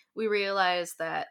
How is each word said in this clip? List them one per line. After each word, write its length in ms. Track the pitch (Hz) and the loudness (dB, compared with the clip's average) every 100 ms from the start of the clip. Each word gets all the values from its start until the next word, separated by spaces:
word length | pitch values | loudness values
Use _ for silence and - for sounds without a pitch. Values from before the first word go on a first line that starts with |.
| _ | _
we 120 | - 220 | -4 0
realized 720 | 208 196 196 185 180 175 - | 0 0 2 2 2 -2 -6
that 300 | 165 160 - | -4 -4 -4